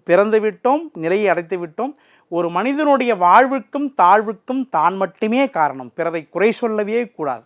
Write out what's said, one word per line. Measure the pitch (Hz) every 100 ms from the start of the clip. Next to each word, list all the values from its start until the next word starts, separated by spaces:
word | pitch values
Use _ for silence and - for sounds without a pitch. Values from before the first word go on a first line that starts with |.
பிறந்து | - 175 208 220
விட்டோம், | 214 180 247 285 330
நிலையை | - 160 196 202
அடைத்து | 170 165 185 170
விட்டோம். | 156 262 294 _ _ _
ஒரு | 170 170
மனிதனுடைய | 175 226 277 302 269 247 208
வாழ்வுக்கும் | 175 202 262 269 214 285 285 -
தாழ்வுக்கும் | 180 202 214 202 - 262 254
தான் | 160 160 190
மட்டுமே | 190 - 214 240 277
காரணம், | - 147 135 123
பிறரை | - 165 165 147
குறை | 170 208
சொல்லவே | 214 240 214 208 233 240
கூடாது. | - 147 120